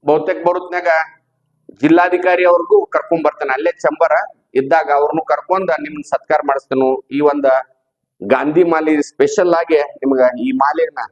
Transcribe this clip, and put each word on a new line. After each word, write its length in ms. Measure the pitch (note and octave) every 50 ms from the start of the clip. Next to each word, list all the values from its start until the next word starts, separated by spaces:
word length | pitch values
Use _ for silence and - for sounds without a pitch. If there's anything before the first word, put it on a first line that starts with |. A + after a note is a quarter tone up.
| _
ಬಹುತೇಕ 400 | D3 D3+ D#3 D#3 F#3 F3+ D#3 E3
ಬರುತ್ನಾಗ 420 | F3 F3 F3+ F3+ - F3 F3+ F3 F3 E3 D#3+ D#3+ - _ _ _ _ _ _ _ _ _ _ _ - - _
ಜಿಲ್ಲಾಧಿಕಾರಿ 640 | C3 D#3 D#3+ F3 F3 F3+ F3+ F3+ F3+ F3+ F3+ F3+ F3+
ಅವ್ರಿಗೂ 420 | F3 F3 E3+ E3+ - - G3+ F3
ಕರ್ಕೊಂಡ್ 380 | _ - D#3 - - E3+ E3 D3+
ಬರ್ತೇನೆ. 280 | D3+ - - D3 C#3
ಅಲ್ಲೇ 180 | C3 C3 D#3 E3+
ಚಂಬರ 420 | - _ - D#3+ D3 - E3 D#3+ D3+ E3+ G3+ - - _ _ _ _
ಇದ್ದಾಗ 360 | B2+ C3 C3+ E3 D#3+ D#3 C#3+ C#3+
ಅವ್ರನ್ನು 280 | C#3+ D3 D3 D#3 D#3+
ಕರ್ಕೊಂಡ 480 | D#3+ - D3+ D3 - - F3+ F#3+ F#3+ F3
ನಿಮ್ನ 320 | D#3+ D3+ D3 D3+ D3+ D3 D3 -
ಸತ್ಕಾರ 300 | - - - _ D#3 D3 C#3+
ಮಾಡಿಸ್ತೇನೆ. 720 | C#3+ C#3 C3+ - _ C3+ C3 C3 C3 C3 C3 - _ C3
ಈ 40 | C#3+
ಒಂದ 240 | D3 D3 C#3+ D3 C#3 C3+ C3 C3 B2+ _ _ _ _ _ _ _ _ _ _ _
ಗಾಂಧಿ 420 | F#2 G2+ B2+ B2+ C3+ D3 D3+ E3+ F3+
ಮಾಲಿ 380 | E3+ E3 D#3+ D#3 D#3 D#3 D3
ಸ್ಪೆಷಲ್ 520 | D3 - _ _ C#3 C#3+ - - F#3 F3 E3+
ಆಗಿ 240 | E3 E3 - D#3+ D3
ನಿಮ್ಗ 420 | D3 - - - - C3+ C3+ C3 B2+ B2+ B2 A#2+
ಈ 120 | A#2 C3
ಮಾಲೆಯನ್ನ 460 | C3 C3 C3+ C#3+ D3+ E3 D#3+ D#3 _ C3 A#2 -